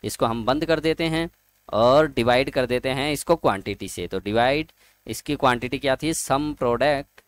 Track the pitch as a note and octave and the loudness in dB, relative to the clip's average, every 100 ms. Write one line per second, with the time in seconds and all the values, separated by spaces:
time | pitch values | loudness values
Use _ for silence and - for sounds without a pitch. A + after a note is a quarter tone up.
0 | G#2+ - B2 A#2 A2+ C#3 D#3+ D#3 D#3 D#3 | -8 -2 -2 -2 -2 -2 0 0 0 -2
1 | E3 D#3+ E3 _ _ _ - G#2 A#2+ C#3 | -2 -2 -4 _ _ _ -6 2 6 6
2 | D#3 C3 A#2 B2 C3+ C#3+ B2 B2 C3 C3 | 4 2 2 2 2 -2 0 -2 -2 -4
3 | C#3+ C#3+ - E3+ D3 G2 G2+ G2 F#2+ - | -4 -4 0 2 2 0 -4 -8 -8 -8
4 | F2 F#2+ G2+ A2 A#2+ D3 D#3 _ _ _ | -6 -4 -2 2 2 0 -4 _ _ _
5 | - A2+ - C#3+ C3+ B2 B2 C3+ C#3 C3 | -12 -12 -6 0 2 2 -2 -4 -2 -2
6 | D3+ D#3+ - C#3 D3+ C#3+ B2 A#2+ C3+ C#3 | -2 -4 -2 -2 -2 -2 -2 2 2 0
7 | C#3+ _ | -4 _